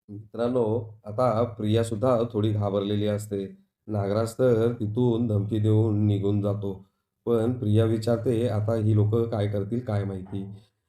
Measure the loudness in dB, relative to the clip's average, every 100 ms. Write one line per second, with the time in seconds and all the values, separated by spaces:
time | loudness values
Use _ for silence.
0 | -18 -18 -12 -4 -2 0 0 -2 -4 -12
1 | -10 -2 0 2 -2 -2 0 2 0 0
2 | 2 2 0 0 0 0 0 0 0 0
3 | 0 -2 -4 -6 -6 -12 _ _ -6 -4
4 | 0 0 -2 2 2 4 2 0 -4 0
5 | 0 2 0 0 -2 0 2 4 4 2
6 | 2 2 2 0 0 -2 -6 -8 -14 _
7 | _ _ -2 0 2 0 2 4 4 2
8 | 0 0 0 0 0 0 0 0 2 4
9 | 4 2 0 0 -2 -2 -4 -4 -2 -2
10 | -2 -6 -8 -8 -10 -14 _ _